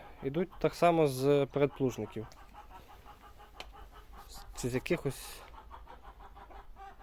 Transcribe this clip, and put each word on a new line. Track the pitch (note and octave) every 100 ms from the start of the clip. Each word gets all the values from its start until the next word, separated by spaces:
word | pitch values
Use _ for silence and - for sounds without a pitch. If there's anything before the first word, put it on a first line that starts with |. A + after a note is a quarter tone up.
| - -
йдуть | C3+ C#3+ F#3 -
так | D#3 -
само | F3 E3+ D3+
з | B2+ C3+ C#3+ C#3
передплужників. | C#3+ C#3+ - C3+ A2+ G#2+ - G#2+ - - - - - - - - - - - - - - - - - - - - - - -
Чи | B2+
з |
якихось | B2+ - F3 C#3 - - - - - - - - - - - - - - - - - G4 -